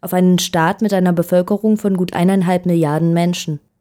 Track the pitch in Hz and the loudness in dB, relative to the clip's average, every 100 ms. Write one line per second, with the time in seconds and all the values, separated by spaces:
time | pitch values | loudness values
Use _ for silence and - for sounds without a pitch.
0 | 180 180 185 180 - 170 160 202 214 196 | -4 2 4 2 0 0 0 0 -2 0
1 | 180 175 170 180 180 208 220 214 208 190 | 0 0 0 0 0 -2 0 0 0 -2
2 | 180 - 175 196 180 180 180 170 156 151 | -2 0 2 2 0 0 0 0 0 0
3 | 170 170 175 175 - 147 _ _ | 0 2 0 -2 -6 -10 _ _